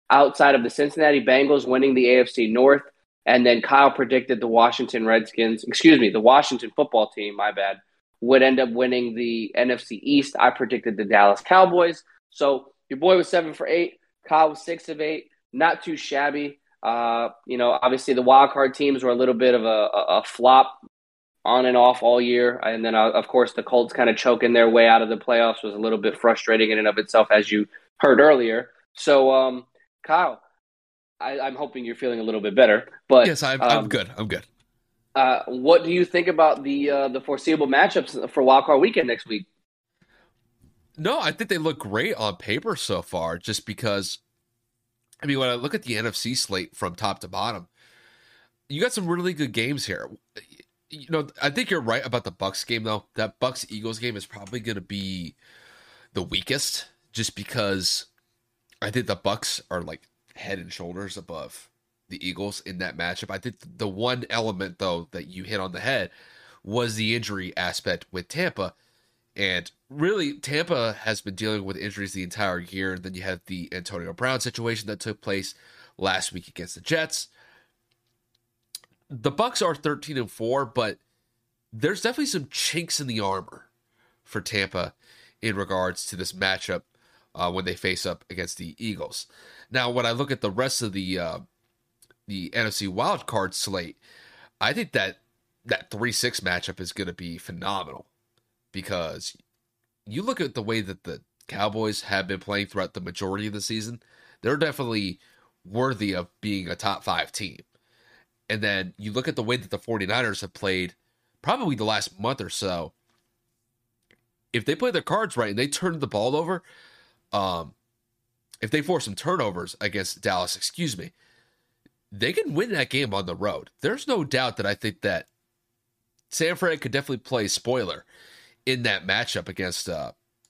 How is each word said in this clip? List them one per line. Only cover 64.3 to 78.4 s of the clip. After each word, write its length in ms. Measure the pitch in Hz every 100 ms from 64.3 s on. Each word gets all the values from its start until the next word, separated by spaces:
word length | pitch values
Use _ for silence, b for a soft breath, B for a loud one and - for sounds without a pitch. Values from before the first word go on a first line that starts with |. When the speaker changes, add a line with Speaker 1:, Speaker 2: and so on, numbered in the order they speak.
Speaker 2:
element, 480 | 113 113 92 95 87
though, 300 | 95 85 85
that 160 | 90 78
you 180 | 92
hit 160 | 90 107
on 120 | 92
the 80 | 90
head 300 | 120 131 87 b b b b b
was 300 | 98 117 120
the 200 | 110 110
injury 400 | 117 107 98 92 -
aspect 500 | 90 - 98 85 -
with 180 | 92 87
Tampa. 460 | 151 180 - 90 - _ _ _ _ _ -
And 340 | 98 90 87 - _
really, 480 | 143 170 214 147 143
Tampa 560 | - 147 165 151 113 101
has 180 | 110 107
been 140 | 104
dealing 300 | 92 107 107
with 120 | 98 95
injuries 360 | 104 98 98
the 100 | 95
entire 360 | 90 104 98 90
year. 360 | 87 95 95
And 80 | 92
then 120 | 92
you 80 | 92
have 200 | 95 90
the 240 | - 92 85
Antonio 400 | 92 87 95 85
Brown 280 | 85 127 127
situation 460 | 123 117 117 113 107
that 140 | 104
took 200 | 113 101
place 340 | - 98 92 b b b b -
last 340 | 95 92 -
week 160 | 92 -
against 260 | - 87
the 60 | -
Jets. 480 | - 160 160 - - _ _ _ _ _ _ _ _ _ _ _